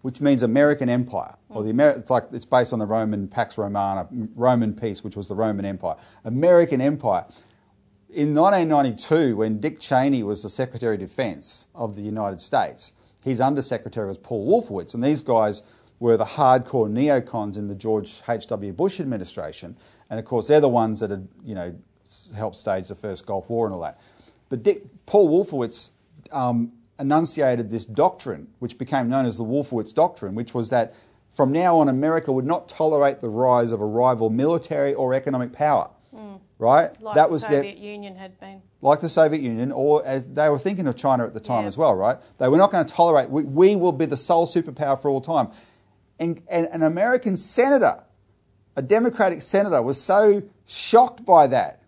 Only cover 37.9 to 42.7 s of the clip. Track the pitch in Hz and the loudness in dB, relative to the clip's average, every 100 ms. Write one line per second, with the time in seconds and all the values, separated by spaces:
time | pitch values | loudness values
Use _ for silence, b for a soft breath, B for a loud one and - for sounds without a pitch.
37.9 | 208 202 185 190 _ 190 196 _ _ 135 | -14 -16 -16 -20 _ -20 -20 _ _ 2
38.9 | 151 165 170 156 156 127 113 127 131 143 | 2 2 4 4 4 -4 -4 -4 0 2
39.9 | 151 131 135 127 135 151 147 190 190 151 | 2 2 -6 -4 0 2 2 -2 -2 -4
40.9 | 120 139 127 117 107 - 120 104 98 156 | -2 0 0 -2 -8 -4 -4 -4 0 0
41.9 | 95 104 - b _ 127 156 196 | 2 0 -2 b _ 2 4 4